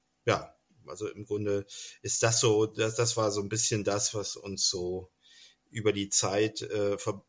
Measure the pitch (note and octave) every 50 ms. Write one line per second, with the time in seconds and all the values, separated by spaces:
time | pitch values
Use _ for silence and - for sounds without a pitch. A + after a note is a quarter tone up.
0 | _ _ _ _ - A#2 F#2+ - - - _ _ _ _ _ _ - C#2 D#2+ -
1 | G#2+ - - G2+ G2+ - G#2 G2+ G#2 G2+ G2+ G2+ G2 - - - - - - -
2 | - G#2 - - A#2+ A2+ A2+ - - A2+ G#2 G#2+ A2 G#2+ - G#2 A2 A2+ A2+ -
3 | A#2 A2 - A2+ A2 G#2 G2+ G#2 G2+ G2 A2 G#2+ - - A#2 G#2 G2 G2+ G2+ G#2
4 | - - - G#2 G2 - - - - G2+ F#2+ - - - F#2 F#2 F2+ F2+ F#2 F2+
5 | F2 - _ _ _ - - - - - _ _ _ _ - A2+ G#2 G#2+ G2 G2+
6 | G2 G2 - - - F#2 F#2+ G#2 A2 A2 - - - - G#2+ G#2 G2+ G2+ G2+ G2
7 | - A2 G2+ - -